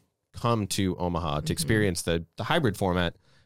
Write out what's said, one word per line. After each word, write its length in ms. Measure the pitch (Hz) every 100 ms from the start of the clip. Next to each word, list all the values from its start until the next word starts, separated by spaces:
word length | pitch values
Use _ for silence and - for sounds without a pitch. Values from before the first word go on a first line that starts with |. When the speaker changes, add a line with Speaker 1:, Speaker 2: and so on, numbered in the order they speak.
| _ _ _
Speaker 1:
come 340 | - 117 113 98
to 300 | - 95 -
Omaha 380 | 87 85 85 73
to 40 |
Speaker 2:
Mm-hmm. 80 | 78
Speaker 1:
experience 480 | - 143 110 101 85
the, 240 | - 85 82 -
the 80 |
hybrid 320 | 110 165 127 90
format 380 | 95 90 87 - _ -